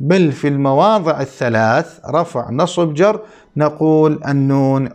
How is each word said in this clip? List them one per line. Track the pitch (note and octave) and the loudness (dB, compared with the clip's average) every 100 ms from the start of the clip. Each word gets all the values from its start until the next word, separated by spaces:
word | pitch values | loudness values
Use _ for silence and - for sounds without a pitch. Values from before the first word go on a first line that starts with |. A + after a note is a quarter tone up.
بل | C#3 F#3+ E3 | 0 2 2
في | C3 D3 | 0 -2
المواضع | C#3+ C#3 C3+ F#3+ A3 E3 D3+ | 0 0 2 2 2 0 -4
الثلاث، | C#3 - B2+ A2 A2 B2+ E3 - - | -6 -4 -2 0 2 0 -2 -10 -4
رفع | D3 E3+ B2+ A#2 | -2 -2 -4 -6
نصب | B2+ E3+ F3 E3+ | -2 -2 0 -2
جر، | D3 G3 G#3+ - - _ - | 2 0 0 -8 -20 _ -2
نقول | D3 D3 D#3 D#3 D#3 D3 - | -2 0 2 4 2 0 -2
النون | C#3 C3+ C#3 C3+ C3+ C3 | -2 0 0 0 0 -2